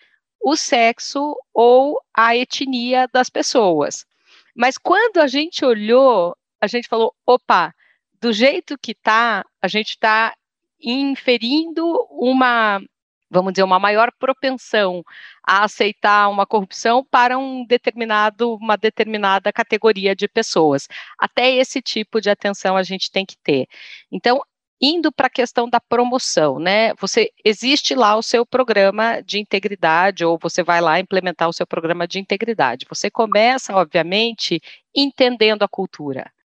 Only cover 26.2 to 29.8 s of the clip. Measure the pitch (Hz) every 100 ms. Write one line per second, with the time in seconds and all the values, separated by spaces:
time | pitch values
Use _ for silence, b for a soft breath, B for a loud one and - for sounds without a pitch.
26.2 | - - 151 135 175 208 220 - 190 -
27.2 | 208 _ 214 214 247 285 - 262 208 214
28.2 | - 233 240 254 240 202 196 208 226 233
29.2 | 190 202 208 196 196 202